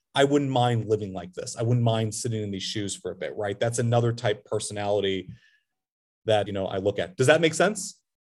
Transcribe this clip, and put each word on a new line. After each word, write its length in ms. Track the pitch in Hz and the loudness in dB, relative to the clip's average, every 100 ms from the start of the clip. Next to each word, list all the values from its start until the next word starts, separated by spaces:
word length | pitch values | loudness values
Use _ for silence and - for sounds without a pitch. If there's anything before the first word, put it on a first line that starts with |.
| _ | _
I 120 | 143 139 | 2 4
wouldn't 260 | 143 139 | 4 2
mind 380 | 131 120 117 107 | 2 4 2 0
living 240 | 107 101 | -2 -2
like 200 | 92 87 | -8 -10
this. 220 | - - - | -10 -10 -4
I 80 | |
wouldn't 220 | 117 123 117 | 0 2 2
mind 280 | 113 110 | 2 -2
sitting 300 | 101 123 110 | -4 -6 -4
in 80 | 104 | -6
these 120 | 98 | -6
shoes 340 | - 107 101 - | -6 -6 -6 -6
for 140 | 90 | -10
a 40 | 87 | -8
bit, 180 | 76 95 | -8 -6
right? 200 | 101 101 | -6 -2
That's 220 | 117 117 | -2 0
another 320 | 117 120 120 | 0 2 2
type 320 | 117 110 107 | 0 -2 -4
personality 840 | - 107 - 104 104 104 98 95 - - _ _ _ _ _ _ _ _ 110 | -4 -6 -4 -6 0 0 0 -2 -6 -16 _ _ _ _ _ _ _ _ 0
that, 220 | 107 101 | 2 2
you 60 | |
know, 140 | 101 92 | -4 -4
I 120 | 98 | 0
look 200 | 101 98 | 0 0
at. 160 | 85 - | -6 0
Does 120 | 131 | 4
that 120 | 160 | 6
make 140 | 160 | 4
sense? 440 | 160 180 220 - - _ _ | 2 0 0 -10 -14 _ _